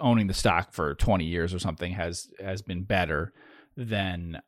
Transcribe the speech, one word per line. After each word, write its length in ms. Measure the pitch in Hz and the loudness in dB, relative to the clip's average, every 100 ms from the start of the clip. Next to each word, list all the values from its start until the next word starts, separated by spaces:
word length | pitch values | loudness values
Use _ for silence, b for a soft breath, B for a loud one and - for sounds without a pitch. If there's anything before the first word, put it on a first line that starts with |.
owning 260 | 127 117 101 | 4 4 4
the 80 | |
stock 380 | 92 113 85 - | 2 2 2 0
for 240 | - 76 71 | -2 -2 2
twenty 280 | - 98 | 4 4
years 300 | 80 85 85 | 2 0 0
or 60 | 90 | -2
something 320 | 98 78 87 | -4 -4 -6
has, 360 | 92 85 87 - - | -4 -4 -6 -12 -10
has 220 | 95 95 | -6 -6
been 200 | - 90 | -6 -6
better 500 | 98 98 85 76 101 - b b b - | 0 0 2 0 -2 -8 b b b -10
than, 640 | 117 104 95 87 85 80 | -4 -2 -2 -4 -6 -10